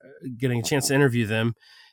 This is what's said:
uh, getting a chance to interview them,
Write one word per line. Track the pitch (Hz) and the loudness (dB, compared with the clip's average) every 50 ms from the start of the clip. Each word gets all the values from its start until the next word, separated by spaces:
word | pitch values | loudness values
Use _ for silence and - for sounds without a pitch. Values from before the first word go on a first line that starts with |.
| - | -18
uh, | - - - - 131 120 | -20 -20 -16 -14 -14 -8
getting | 113 135 127 120 120 | -4 -2 -2 -2 -2
a | 110 | -2
chance | - 156 139 127 - | 0 0 0 0 2
to | 135 | 2
interview | 139 143 131 117 120 113 | 4 4 4 2 0 0
them, | 101 110 113 110 117 113 - - - - - - - | 0 0 0 0 -2 -2 -6 -12 -20 -20 -20 -20 -20